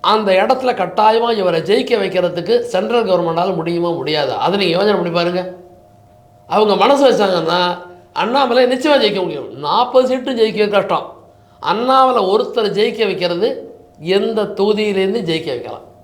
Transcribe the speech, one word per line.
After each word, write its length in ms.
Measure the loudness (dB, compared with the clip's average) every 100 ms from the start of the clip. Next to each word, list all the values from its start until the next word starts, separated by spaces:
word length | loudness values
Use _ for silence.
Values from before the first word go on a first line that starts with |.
அந்த 300 | 2 0 2
இடத்துல 420 | 2 2 0 0
கட்டாயமா 640 | -2 -2 2 2 2 0 0
இவரை 240 | 0 -2
ஜெயிக்க 300 | 0 0 2 -2
வைக்கிறதுக்கு 640 | 0 0 0 -2 0 -2
சென்ட்ரல் 460 | 0 -4 0 0 2
கவர்மெண்டால 500 | 0 0 -2 -2 -2
முடியுமா, 340 | -2 -2 -2
முடியாதா? 480 | -2 -2 -2 -2 -2
அதை 200 | 0 0
நீங்க 160 | 0
யோசனை 200 | 2 2
பண்ணி 160 | 0 0
பாருங்க. 440 | 0 0 -2 -6 -12 -20 -20 -20 -20 -20 -20 _ _ -2
அவங்க 280 | 0 2 4
மனசு 360 | 4 6 4
வச்சாங்கன்னா 680 | 4 2 0 0 0 0 -4 -12 -20 -12
அண்ணாமலை 520 | -4 0 0 2 2 2
நிச்சயமா 300 | 2 2 2
ஜெயிக்க 260 | 2 0
முடியும். 360 | -4 -6 -10 -8
நாற்பது 480 | -2 0 4 2 2
சீட்டும் 300 | -2 -4 0
ஜெயிக்க 320 | 0 0 0
கஷ்டம். 440 | 0 0 -4 -4 -18 -20 -20 _ _
அண்ணாமலை 640 | -4 -2 2 4 4 2
ஒருத்தரை 460 | 2 0 0 -2 -2
ஜெயிக்க 360 | 0 -2 0 -2
வைக்கிறது 680 | -2 -4 -2 -2 -4 -12 -20 -20 -12
எந்த 440 | -2 0 0 -2
தொகுதியிலேருந்து 800 | -4 -2 0 0 0 0 0 -2
ஜெயிக்க 240 | -2 -4 -4
வைக்கலாம். 420 | -8 -8 -14 -18 -20